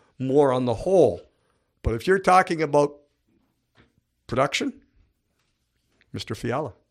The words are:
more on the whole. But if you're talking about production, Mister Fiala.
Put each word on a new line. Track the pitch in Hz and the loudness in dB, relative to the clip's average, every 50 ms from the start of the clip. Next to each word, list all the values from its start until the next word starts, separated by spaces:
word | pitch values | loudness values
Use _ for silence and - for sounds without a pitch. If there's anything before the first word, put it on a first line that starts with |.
| _ _ _ | _ _ _
more | - 131 131 131 147 143 135 127 | -8 -4 0 2 2 2 2 2
on | 131 127 | 0 -2
the | 123 113 | -2 -4
whole. | - - 180 196 180 135 110 - - - _ _ _ _ _ _ _ _ _ _ _ - | -4 -2 0 4 4 4 4 2 -2 -10 _ _ _ _ _ _ _ _ _ _ _ -6
But | 113 113 | -4 -4
if | 117 - | -2 0
you're | 175 190 190 | 0 0 2
talking | 190 185 180 185 185 185 175 160 | 2 4 4 4 4 2 0 -4
about | 160 143 147 147 147 147 - - _ _ _ _ _ _ _ _ _ _ _ _ _ _ _ _ _ _ _ _ _ _ _ _ _ | -2 0 2 2 0 0 -2 -10 _ _ _ _ _ _ _ _ _ _ _ _ _ _ _ _ _ _ _ _ _ _ _ _ _
production, | - 123 123 139 - - - - 277 - - _ _ _ _ _ _ _ _ _ _ _ _ _ _ _ _ _ _ _ _ _ _ _ _ _ _ - | -6 -2 -2 0 0 -2 -4 -4 -6 -8 -10 _ _ _ _ _ _ _ _ _ _ _ _ _ _ _ _ _ _ _ _ _ _ _ _ _ _ -14
Mister | 104 - - 110 | -12 -12 -10 -10
Fiala. | - - 117 120 147 156 127 - _ _ _ | -8 -6 -6 -6 -6 -8 -10 -12 _ _ _